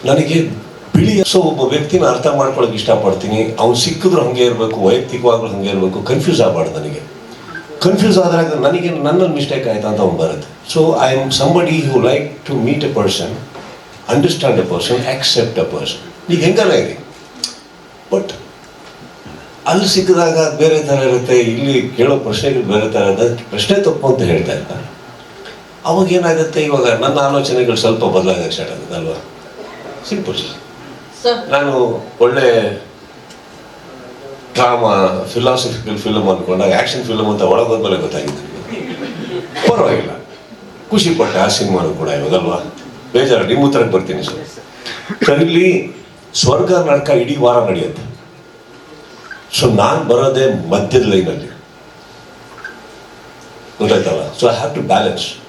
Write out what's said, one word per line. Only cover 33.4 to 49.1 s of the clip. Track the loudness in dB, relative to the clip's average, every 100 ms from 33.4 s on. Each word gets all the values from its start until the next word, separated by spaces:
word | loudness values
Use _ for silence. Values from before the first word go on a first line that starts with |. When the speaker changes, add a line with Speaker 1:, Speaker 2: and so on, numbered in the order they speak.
| -20 -20 -20 -20 -20 -20 -20 -18 -18 -18 -10
Speaker 1:
ಡ್ರಾಮಾ, | -2 0 2 2 2 2 0 -4
ಫಿಲಾಸಫಿಕಲ್ | 0 0 0 -2 -6 -6 -6
ಫಿಲ್ಮ್ | -2 0 0
ಅನ್ಕೊಂಡಾಗ | 0 0 0 2
ಆಕ್ಷನ್ | 2 0 -4
ಫಿಲ್ಮ್ | -4 -2 -2
ಅಂತ | 0
ಒಳಗೆ | 2 2 2
ಹೋದ್ಮೇಲೆ | 0 0 -2
ಗೊತ್ತಾಗಿತ್ತು. | -2 -6 -6 -8 -12 -14 -12 -10 -10 -10 -10 -10 -10 -10 -10 0 2
ಪರವಾಗಿಲ್ಲ, | 4 4 0 -4 -12 -16 -20 -20 -20 -20 -20 -2
ಖುಷಿ | 0 2
ಪಟ್ಟೆ | 2 0 0
ಆ | 0
ಸಿನಿಮಾನು | 0 0 0 -2
ಕೂಡ | -4 -4
ಇವಾಗಲ್ವಾ? | -2 0 0 0 -4 -8 -14 -18 -18 -2
ಬೇಜಾರು, | 0 4 2 2
ನಿಮ್ಮ | 2
ಉತ್ತರಕ್ಕೆ | 4 2 0
ಬರ್ತೀನಿ | -2 -2 -6
ಸರ್. | -6 -10 -14 -18 -20 -18 -16 -14 -12 -2 2
ಸರ್, | 2
ಇಲ್ಲಿ | 4 4 4 2 -2 -14 -20 -20 -10
ಸ್ವರ್ಗ | -2 0 2 2
ನರಕ | 2 4 2 4
ಇಡೀ | 2 2 2
ವಾರ | 2 2 0
ನಡೆಯುತ್ತೆ. | -2 -4 -8 -14 -16 -20 -20 -20 -20 -20 -20 -20 -20 -20